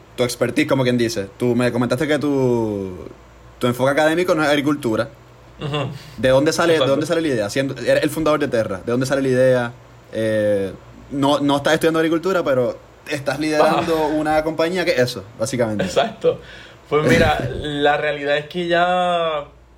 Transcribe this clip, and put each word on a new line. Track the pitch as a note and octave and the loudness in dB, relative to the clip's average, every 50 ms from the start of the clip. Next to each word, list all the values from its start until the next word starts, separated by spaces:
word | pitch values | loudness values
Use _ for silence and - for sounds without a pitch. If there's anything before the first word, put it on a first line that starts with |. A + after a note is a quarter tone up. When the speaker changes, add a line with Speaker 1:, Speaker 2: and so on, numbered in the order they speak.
| - - - | -16 -8 -4
Speaker 1:
tu | - B2 | -2 -2
expertise, | A#2+ - - B2+ A#2 - D3+ D3 | -2 -2 -2 -2 -2 0 0 0
como | - C#3+ C3+ B2+ | 2 0 2 2
quien | B2 B2 | 2 2
dice. | A#2+ A#2 A2+ - G2+ G2 G2 - | 0 0 -2 -2 -4 -8 -8 -6
Tú | - B2+ B2 A#2 | -2 -2 0 2
me | B2 B2 B2 | 2 0 0
comentaste | A#2 A#2 B2 A#2+ B2+ B2 D#3 | 0 0 0 0 0 -2 0
que | C#3 D3+ C#3 | 0 0 0
tu, | C#3 D3 C#3 C3+ C3 B2 A#2+ A#2 A2+ G#2+ G#2 G2+ F#2+ F#2 F2+ F2 - - - - - - - - - - - - | 0 0 0 2 2 2 2 0 0 -2 -4 -4 -6 -8 -10 -12 -14 -16 -18 -20 -20 -20 -20 -20 -20 -20 -6 -2
tu | B2 | -2
enfoque | B2 A#2+ B2 C3 C#3 | -2 0 2 2 2
académico | C#3 D3+ D#3 D#3 D#3+ F3 F3 F3+ F3 | 4 4 2 4 2 2 2 2 2
no | D3+ D#3 | 2 2
es | C#3+ | 2
agricultura. | D3 D3 C3 D3+ D3 D3 B2+ A#2 G#2+ G#2+ A#2+ - - - - - - - - - - - | 2 2 2 0 -2 0 -2 -2 -2 -2 -2 -4 -10 -18 -20 -20 -20 -20 -20 -20 -14 -10
Speaker 2:
Ujú. | D3+ C#3 D3 D3 C3 B2 - - - - - | -8 -6 -4 -4 -6 -6 -8 -12 -16 -16 -6
Speaker 1:
¿De | - B2 C3 | -2 2 4
dónde | C3 C#3 D3+ D#3+ | 4 4 4 2
sale, | D#3 - E3+ E3+ D#3+ | 2 2 2 4 4
Speaker 2:
Exacto. | D3 C3 | 4 2
Speaker 1:
de | C3+ | 2
dónde | C#3 D3 D#3 | 2 0 0
sale | E3+ E3 E3 | 0 -2 0
la | D#3+ D3 | 0 0
idea? | B2+ G#2+ G2+ G#2 | 0 0 -2 -2
Siendo, | - C3+ C3+ C3+ A#2+ - | -2 -2 -4 -4 -6 -4
eres | A#2+ C#3 C3+ C#3+ E3 | 0 0 2 2 2
el | D3 | 0
fundador | C3+ D#3 D#3+ D3+ D3+ D3 | -2 0 0 0 2 0
de | D3 C3 | 0 0
Terra. | B2 A2+ G#2+ G2 F#2+ F2+ - | 0 0 0 -2 -4 -6 -4
¿De | A#2 | -2
dónde | A#2+ B2+ C3 | -2 0 0
sale | C3+ C#3+ C#3 | 0 0 0
la | C3+ C3+ | 0 2
idea? | B2+ B2+ C3 B2+ B2+ B2 A#2+ A#2+ B2 - - - - - - - - | 2 4 4 4 4 2 0 -2 -6 -12 -20 -20 -20 -20 -18 -10 -6
Eh, | A2 A2 A2 A2 G#2+ G#2+ G#2 G#2 G2 G2 F#2 - - - - - - - - | -4 -2 0 0 0 2 2 2 0 -2 -4 -6 -12 -18 -20 -20 -20 -14 -10
no, | C3+ C#3 C#3 C#3+ D3 C#3 | -4 0 0 2 2 2
no | C#3+ C#3+ C#3 | 2 0 0
estás | C#3+ C3+ D#3 D#3 | 0 2 0 2
estudiando | - D#3+ D#3+ D#3+ D#3+ | 2 2 2 2 2
agricultura, | D#3+ D#3+ E3+ E3 E3+ F#3 F#3 F3 D#3+ | 0 0 0 0 0 0 0 0 0
pero | D3+ C3 B2+ A#2+ A2 - - - - - - - - | 0 0 0 0 -2 -4 -8 -14 -20 -20 -20 -12 -10
estás | D3+ C3+ - C#3+ B2+ D3 | -10 -6 -6 -6 -4 -4
liderando | D#3 D#3 D3+ D3+ D#3 D#3 D#3+ D3 - E3 D#3+ | -4 0 2 2 2 4 2 0 0 0 0
Speaker 2:
Ajá. | D#3 D3+ | 0 0
Speaker 1:
una | D3 D#3 D3+ D3+ D3+ D#3 D#3 D3+ | 0 0 -2 0 0 0 0 0
compañía | D#3+ D#3+ D#3+ E3 E3+ F#3 F3+ E3 | 0 -2 -2 -2 -2 -2 0 0
que | E3+ | 0
es | D3 B2+ | 2 2
eso, | B2 - - F#2+ F#2+ - - - | 0 0 -2 -6 -12 -14 -8 -6
básicamente. | A2 - C3 A#2+ A#2 G#2+ G#2+ G2+ - | -6 -4 -2 -2 -2 0 -2 -2 -4
Speaker 2:
Exacto. | F#2 - C3+ D3 A3 - - - D#3+ - - - - - - - - - - - - | -2 0 -2 -2 -2 -4 -2 0 0 0 -2 -6 -18 -20 -20 -20 -20 -20 -20 -6 -2
Pues | C#3 D3+ D#3 | 0 2 4
mira, | E3 E3 E3 E3 D3+ D3 C3+ B2+ | 4 4 4 4 4 2 0 -2
Speaker 1:
<laughs> | B2+ | -6
Speaker 2:
la | C3 - D3 D3+ D3 C#3+ C#3+ C#3+ D3 | -6 -8 -8 -6 -2 0 2 2 2
realidad | D3+ D3+ D3+ D3+ C#3+ C#3+ C#3+ C#3+ | 2 0 -4 -4 -4 -2 -2 -2
es | D3+ D3 | -2 -4
que | D3+ - F3+ F3 | -6 -6 -6 -2
ya, | E3+ E3+ E3+ F3 F3+ F3+ F3+ F3+ F3+ F3 E3+ E3 D#3+ D#3 D3 F#3+ - - - - - - | 0 2 2 2 2 2 0 0 0 0 0 0 -2 -4 -4 -6 -10 -16 -20 -20 -20 -20